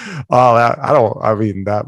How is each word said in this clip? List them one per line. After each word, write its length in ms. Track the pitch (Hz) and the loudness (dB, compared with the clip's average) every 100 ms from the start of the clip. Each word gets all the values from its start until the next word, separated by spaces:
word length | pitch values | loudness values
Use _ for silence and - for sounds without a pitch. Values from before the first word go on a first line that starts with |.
| 220 160 - | -14 -12 -2
oh, 260 | 127 123 117 | 4 4 4
that, 220 | 117 - | 2 0
I 80 | 135 | 0
don't, 260 | 147 110 - | 0 0 -2
I 120 | 110 107 | -4 -2
mean, 280 | 107 95 98 | -4 -4 -6
that 200 | 104 | -6